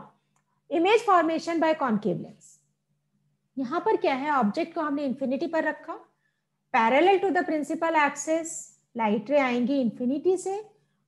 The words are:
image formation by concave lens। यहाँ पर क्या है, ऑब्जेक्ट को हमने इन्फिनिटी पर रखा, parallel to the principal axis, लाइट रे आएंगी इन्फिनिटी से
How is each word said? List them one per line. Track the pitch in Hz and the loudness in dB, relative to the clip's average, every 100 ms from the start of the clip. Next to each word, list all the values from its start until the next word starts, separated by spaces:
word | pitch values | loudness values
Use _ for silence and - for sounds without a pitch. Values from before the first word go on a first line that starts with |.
| - _ _ _ _ _ _ | -6 _ _ _ _ _ _
image | 302 349 440 427 | 0 4 2 4
formation | 359 320 320 330 339 | 2 4 -2 -2 0
by | 320 311 | 0 0
concave | 269 208 208 160 | 0 0 -2 -4
lens। | - - - - _ _ _ _ _ _ _ _ _ - | -8 -18 -20 -20 _ _ _ _ _ _ _ _ _ -10
यहाँ | 247 339 | -4 -2
पर | 370 - | 0 2
क्या | 349 | 2
है, | 262 294 | 0 0
ऑब्जेक्ट | 277 208 254 339 339 | 2 2 0 -4 -4
को | |
हमने | 302 285 285 | -4 -2 -2
इन्फिनिटी | 220 262 269 339 | -4 -4 -2 -2
पर | 320 | -2
रखा, | 311 294 - 359 - _ _ _ _ _ _ | -2 -4 -10 -16 -16 _ _ _ _ _ _
parallel | 240 226 269 359 381 | 0 4 4 4 4
to | 392 | 2
the | 285 - | 0 0
principal | 311 285 320 330 320 285 | -2 -2 -4 0 2 2
axis, | 285 311 320 320 - - _ _ 233 | 0 -2 -2 -2 -12 -16 _ _ -4
लाइट | 220 214 214 | 0 0 2
रे | 294 | 2
आएंगी | 262 240 247 285 | 2 0 0 2
इन्फिनिटी | 233 - 247 285 359 370 | 0 -2 -2 0 0 0
से | 381 392 427 _ _ _ | -2 -8 -10 _ _ _